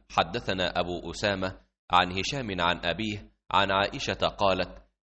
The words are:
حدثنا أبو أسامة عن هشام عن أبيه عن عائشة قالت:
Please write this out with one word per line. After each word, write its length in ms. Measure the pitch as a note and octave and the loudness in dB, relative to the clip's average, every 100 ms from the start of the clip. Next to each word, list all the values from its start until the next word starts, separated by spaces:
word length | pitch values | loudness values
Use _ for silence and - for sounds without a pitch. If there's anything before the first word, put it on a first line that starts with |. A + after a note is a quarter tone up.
| - | -2
حدثنا 720 | - F2 A2 - F#2+ F2+ - | 0 0 -2 -2 0 0 0
أبو 320 | F2 F2 E2 | -2 -4 -6
أسامة 480 | E2 G#2+ G2 F#2+ F#2 _ _ - | -2 0 0 -2 -6 _ _ 2
عن 280 | F2+ F2+ F#2 | 4 4 0
هشام 420 | F#2 C#3 A#2 F#2 | -4 -4 -4 0
عن 200 | E2+ F2 E2+ | 0 0 -2
أبيه 460 | E2+ A2 G#2 - _ - | -2 -4 -6 -12 _ -2
عن 200 | F#2 G2 | 2 4
عائشة 560 | G2 G2+ C3+ - G2 E2+ | 2 2 -2 -6 0 -2
قالت: 560 | - G2+ F#2 F2+ - - _ | 2 2 2 -2 -8 -20 _